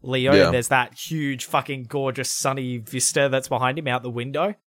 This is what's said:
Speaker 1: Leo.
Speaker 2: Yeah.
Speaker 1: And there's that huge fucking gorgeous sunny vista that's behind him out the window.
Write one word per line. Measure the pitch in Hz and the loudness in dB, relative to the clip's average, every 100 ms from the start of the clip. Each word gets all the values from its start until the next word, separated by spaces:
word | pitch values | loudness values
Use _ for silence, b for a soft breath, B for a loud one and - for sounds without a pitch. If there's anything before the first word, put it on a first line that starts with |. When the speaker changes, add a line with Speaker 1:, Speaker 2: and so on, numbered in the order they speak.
Speaker 1:
Leo. | - 131 127 | -2 0 6
Speaker 2:
Yeah. | 143 | 6
Speaker 1:
And | 180 | 6
there's | 123 117 | 4 2
that | 131 120 - | 2 2 -6
huge | - 160 143 131 | -8 -4 -4 -4
fucking | - 147 131 135 120 | -2 -2 -2 -10 -6
gorgeous | 143 135 127 127 | -2 -2 -2 -6
sunny | - 139 135 127 123 | -2 -2 -2 -4 -6
vista | 110 131 - 151 139 | -6 -4 0 2 2
that's | 135 - | 2 0
behind | 123 127 143 | 0 0 -2
him | 147 | -2
out | 123 | -4
the | 123 | -4
window. | 120 127 143 190 208 | -6 -4 -2 -2 -4